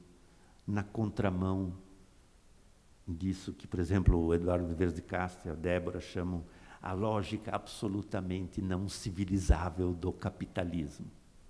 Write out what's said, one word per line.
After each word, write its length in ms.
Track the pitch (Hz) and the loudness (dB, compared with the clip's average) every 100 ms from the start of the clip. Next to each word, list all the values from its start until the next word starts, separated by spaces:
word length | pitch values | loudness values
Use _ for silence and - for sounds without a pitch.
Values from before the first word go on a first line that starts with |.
| - - - - - - - | -12 -20 -20 -20 -20 -12 -4
na 180 | 104 | -2
contramão 880 | 101 - 110 101 101 92 92 95 95 92 - - - - - - - - - - - - - | -2 0 0 2 2 2 2 2 0 -4 -12 -20 -20 -20 -20 -20 -20 -20 -20 -20 -20 -16 -8
disso 440 | 85 95 92 - | -4 -2 -2 -4
que, 140 | - - | -10 -4
por 140 | 90 | -2
exemplo, 360 | 85 98 90 87 | 2 4 6 6
o 180 | 82 | 6
Eduardo 320 | 85 85 90 87 | 4 4 2 2
Viveiros 280 | 82 90 | 2 2
de 80 | 85 | 0
Castro 460 | - 90 90 - 90 | -2 -2 -2 -4 -8
e 20 | |
a 40 | |
Débora 460 | 78 87 90 85 90 | -4 0 0 0 -6
chamam 440 | - - 87 90 82 - - - | -6 -4 -2 -4 -6 -14 -20 -12
a 120 | - | -6
lógica 580 | 92 110 110 95 107 - | -2 0 0 -2 -4 -2
absolutamente 1080 | 101 - - 110 98 98 101 92 92 90 - | -4 -4 -6 -2 -2 -2 -4 -2 -2 -4 -2
não 260 | 95 92 101 | 0 0 -2
civilizável 1040 | - - 95 95 98 90 80 90 85 90 | -4 -6 -2 0 2 4 4 2 0 0
do 200 | 87 90 | 0 -2
capitalismo. 1000 | 87 101 - - - 90 85 73 - - - - - - | -2 -4 -4 -6 -4 -2 -2 -4 -6 -14 -16 -20 -20 -20